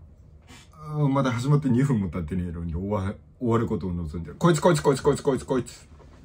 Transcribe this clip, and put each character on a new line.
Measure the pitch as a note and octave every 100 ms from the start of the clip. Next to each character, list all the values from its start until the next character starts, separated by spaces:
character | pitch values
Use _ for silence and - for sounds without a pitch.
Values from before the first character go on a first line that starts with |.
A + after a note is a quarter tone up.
| - - - - - - -
あ | - D#3 D3+
ー、 | C#3+
ま | C#3
だ | B2+
始 | A#2 C3
ま | D3
っ |
て | C3+
二 | A#2
分 | C#3+ A#2
も | F#2+
経 | F2+
っ |
て | D#2+ F#2
ね | F2
え |
の | E2+
に、 | E2+ D#2+
終 | G2
わ、 | G#2 F#2+ - - -
終 | B2
わ | A2+
る | G#2
こ | G#2+
と | F#2+
を |
望 | F2 E2 E2+
ん |
で | E2
る。 | -
こ | E3+
い |
つ、 | D#3+
こ | F#3
い | D#3+
つ、 |
こ | -
い | C3
つ、 |
こ | -
い | C3
つ、 |
こ | - B2+
い |
つ、 | -
こ | C3
い |
つ。 | B2 - - - - -